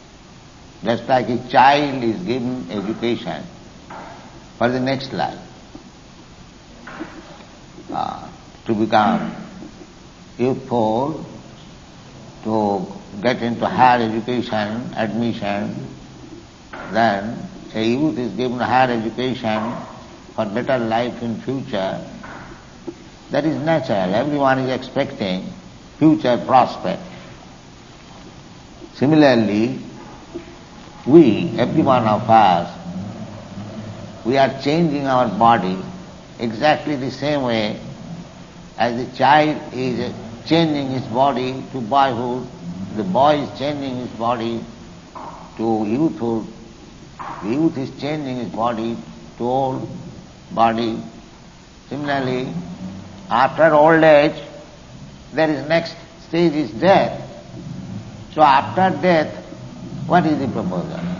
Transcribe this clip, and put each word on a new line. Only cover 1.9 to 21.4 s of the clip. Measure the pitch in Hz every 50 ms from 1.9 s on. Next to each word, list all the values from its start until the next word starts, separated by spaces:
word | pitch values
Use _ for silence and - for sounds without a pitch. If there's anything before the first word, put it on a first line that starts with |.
| 131 131 120
is | 113 107 92 90
given | 95 123 127 117 123 127 127 123 87
education | 95 104 95 101 110 - 113 117 117 92 - 87 82 71 - - - - - - - - - - - - - - - - - - - - - - -
for | - 117 123
the | 127 127
next | 127 131 135 131 135 - 110
life, | 87 73 53 - - - - - - - - - - - - - - - - - - - - - - - - - - - - - - - - - - 320 - - 320 - - - - - - - - - - - - - - -
uh, | 80 78 73 - - - 71 - - - - - - -
to | - 113
become | 104 113 107 113 107 107 101 92 - - - - - - - - - - - - - - - - - - - - - - - - -
youthful, | 120 131 135 123 - - 120 120 110 110 110 117 135 151 160 - - - - - - - - - - - - - - - - - - - - - - - - - -
to | 107 110 110 107 101 101 98 90 - - - - - - 104
get | 92 120 127 - 117
into | 117 117 - 113
higher | 101 92 92 123 127 123 123 117
education, | 110 107 113 107 123 123 123 107 - 110 107 104 104 107 117 127 175 -
admission, | - 110 110 101 113 117 117 107 - 104 101 101 101 107 110 117 127 135 - - - - - - - - - - - - - - - - - - - - 87 92
then | 110 117 113 101 98 101 110 123 - - - - - - - -
a | 110 110
youth | 117 120 131 151 156 - -
is | 127 113 -
given | - 127 127 120 123
higher | 113 107 117 127 131 127
education | 120 113 110 113 107 117 127 127 117 - - 113 107 107 107 113 123 - - - - - - - - - - - -
for | - 110
better | 104 101 117 123 143 135 127
life | 117 113 110 117 123 123 110 - 120
in | 117 110 -